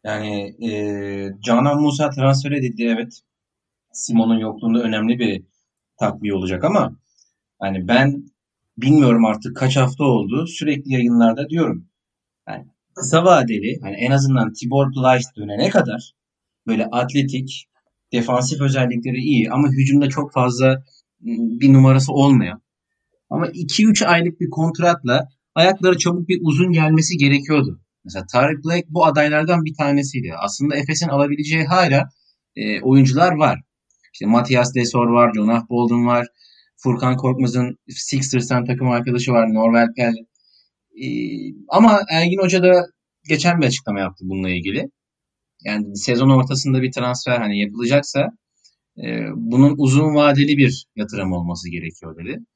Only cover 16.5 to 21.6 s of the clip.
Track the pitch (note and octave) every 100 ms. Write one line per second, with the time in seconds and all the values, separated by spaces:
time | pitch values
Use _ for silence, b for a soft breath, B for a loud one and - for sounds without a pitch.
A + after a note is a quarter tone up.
16.5 | _ - A2 G#2+ A#2+ C3 C#3+ C#3 C3 C3+
17.5 | - - _ _ _ _ B2 A#2 B2+ B2+
18.5 | C3+ C#3 C3+ B2 A#2+ B2+ B2+ C3+ B2+ A2
19.5 | B2+ C#3+ C3+ C3+ C#3+ C#3 D3 C#3+ C3+ B2+
20.5 | A#2+ C3 C3 b b _ _ A#2 A#2 A#2
21.5 | A#2+